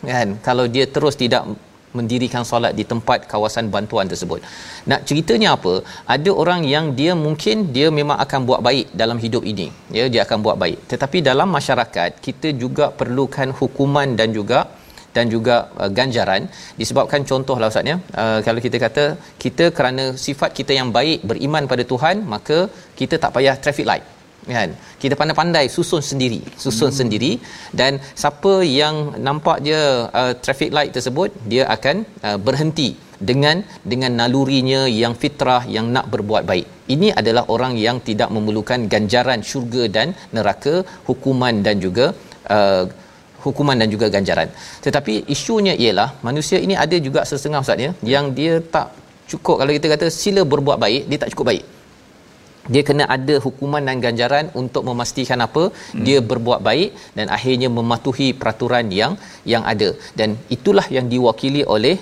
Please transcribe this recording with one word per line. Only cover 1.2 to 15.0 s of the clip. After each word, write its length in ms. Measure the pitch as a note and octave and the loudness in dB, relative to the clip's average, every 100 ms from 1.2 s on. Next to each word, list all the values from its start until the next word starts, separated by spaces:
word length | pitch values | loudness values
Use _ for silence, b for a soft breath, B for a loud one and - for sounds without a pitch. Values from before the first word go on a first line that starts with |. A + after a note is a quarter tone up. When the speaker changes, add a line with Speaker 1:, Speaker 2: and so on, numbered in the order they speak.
Speaker 1:
tidak 240 | B2 A#2+ D#2+ G#2+ - - - A#2+ | 0 0 -2 -12 -16 -20 -12 -6
mendirikan 460 | A#2 B2 B2 B2 A#2 | -2 -2 -2 -2 -2
solat 240 | A#2+ A#2 G#2 | 0 0 -2
di 40 | G#2 | -4
tempat 280 | A#2 A2+ B2 - | -4 0 -2 0
kawasan 400 | G#2+ G#2+ A#2 A2+ G2+ | -2 -2 -2 -2 -4
bantuan 360 | G#2 A2+ F#2+ | -2 -2 -2
tersebut. 320 | E2 F2 D#2+ B B B B - | -4 -6 -8 B B B B -2
Nak 160 | C3+ - | -2 0
ceritanya 420 | C#3+ E3 A3+ G#3 C#3+ | -2 2 2 4 2
apa? 160 | F#2 F#2 - B B B2+ | 2 -2 -2 B B 0
Ada 140 | E3 F#3+ | 2 2
orang 180 | D#3+ F3+ D3+ D3 | 2 2 2 0
yang 100 | D#3+ B2+ | 0 0
dia 160 | D#3 F3 D3+ | 2 2 0
mungkin 320 | D#3 - A3 F#3+ B2 | 0 0 0 0 2
dia 120 | D3+ D3+ | 2 2
memang 200 | D3 D3 - | 0 0 0
akan 140 | C#3 B2 | 0 2
buat 100 | C3 A#2+ | 2 4
baik 160 | C3+ - - | 2 -2 -2
dalam 160 | A2+ A#2 A2+ | 0 0 -2
hidup 180 | A#2 - G2+ | -2 -2 -6
ini. 160 | D#2 - - A2 | -6 -10 -6 -2
Ya, 80 | B2+ | 2
dia 80 | A#2 G2+ | 2 2
akan 120 | A2 G#2+ | 0 0
buat 140 | G2+ | 0
baik. 140 | F2+ - - | -2 -2 -6
Tetapi 260 | - D3+ F#3 C#3 | -4 0 2 2
dalam 180 | C3 F3+ D3+ | 4 2 0
masyarakat, 540 | - B2 A#2 - E2+ - - | 0 0 0 -2 -4 -4 -10
kita 240 | - D#3+ C#3 | -6 -4 -4
juga 240 | B2 C3 C#3+ - | -4 0 -2 0
perlukan 560 | C3+ B2+ C3 - C3 C3 | -4 0 -2 -2 -4 -2
hukuman 580 | C3 - C#3 C#3+ C#3 A2+ | -4 0 0 2 0 0
dan 120 | A2+ G#2+ | 0 0
juga, 220 | G2+ C3 - B B B | 0 0 0 B B B